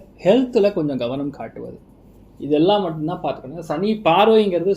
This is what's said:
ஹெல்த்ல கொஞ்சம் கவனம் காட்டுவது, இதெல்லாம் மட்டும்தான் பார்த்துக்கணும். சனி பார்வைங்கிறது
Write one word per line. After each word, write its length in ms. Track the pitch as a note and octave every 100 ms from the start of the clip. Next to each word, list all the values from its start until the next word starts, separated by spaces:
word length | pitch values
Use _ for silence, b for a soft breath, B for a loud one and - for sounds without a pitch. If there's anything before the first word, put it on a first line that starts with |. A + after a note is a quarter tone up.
| - -
ஹெல்த்ல 500 | F3 A#3+ B3+ A#3 G3+
கொஞ்சம் 240 | G3+ D3 C3
கவனம் 320 | A#2+ C3+ C#3+
காட்டுவது, 500 | - A2+ - - - - - - - - -
இதெல்லாம் 440 | C#3 D3 E3+ G#3
மட்டும்தான் 400 | F3+ D#3 D3+ F3
பார்த்துக்கணும். 380 | D3+ - B2+ E3
சனி 340 | E3 D3+ G3+
பார்வைங்கிறது 840 | G#3+ D#3+ E3+ A3 A3 G#3 F3 F3+